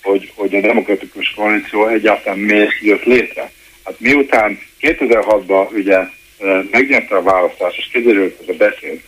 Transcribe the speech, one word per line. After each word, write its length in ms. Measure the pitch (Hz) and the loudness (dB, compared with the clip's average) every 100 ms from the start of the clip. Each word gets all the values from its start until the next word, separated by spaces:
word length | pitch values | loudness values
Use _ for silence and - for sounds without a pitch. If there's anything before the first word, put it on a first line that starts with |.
hogy, 280 | 98 98 - | 0 -2 -2
hogy 200 | - 98 | -6 -2
a 60 | 101 | 0
Demokratikus 720 | 107 117 98 98 - 101 - - | 0 0 0 -4 -4 -8 -8 -4
Koalíció 520 | 107 107 95 107 110 | -2 -2 -2 -2 0
egyáltalán 500 | 110 107 101 107 98 | 2 0 0 -2 -4
miért 420 | 104 107 104 - | 0 2 2 0
jött 240 | 107 98 | 0 0
létre. 460 | 117 123 98 - - _ _ _ | 4 2 2 -8 -12 _ _ _
Hát 100 | - - | -16 -6
miután 600 | 117 143 135 123 107 101 - _ | 0 0 2 2 0 -4 -14 _
kétezer-hatban 880 | 147 170 123 113 101 107 92 95 98 | -4 -2 2 2 4 0 2 0 2
ugye, 240 | 110 98 95 | -2 2 2
eh, 120 | 92 - _ _ 98 95 95 | 0 -12 _ _ -2 0 0
megnyerte 460 | 113 135 123 - 98 | 0 2 0 0 0
a 60 | |
választást, 560 | 90 92 87 - 90 - | 2 2 2 -2 -6 -6
és 100 | - | -6
kiderült 460 | 123 117 101 92 - | 0 2 2 0 -4
ez 80 | - | -10
a 80 | - | 0
beszéd 440 | 104 - - 82 | 0 -2 -12 -12